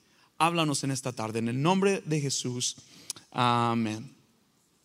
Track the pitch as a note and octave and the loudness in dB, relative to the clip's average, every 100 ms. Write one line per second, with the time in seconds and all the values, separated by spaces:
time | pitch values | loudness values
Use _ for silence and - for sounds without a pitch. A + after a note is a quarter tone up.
0 | _ _ _ - D#3+ E3+ D#3 C#3 C#3+ C3+ | _ _ _ 0 0 2 0 0 -2 -4
1 | C3+ A#2 A2 A2 A#2 A#2 D3+ F#3+ G3 G3 | -6 -6 -4 -2 -2 0 2 4 4 0
2 | D3+ D#3 C#3 - - B2 A#2+ - - - | -2 -2 -2 -4 -4 -4 -6 -6 -16 -20
3 | - - - - B2 A#2+ A#2 A#2 A2 A2 | -16 -16 -8 0 2 4 2 2 0 -4
4 | C3+ - _ _ _ _ _ _ | -10 -18 _ _ _ _ _ _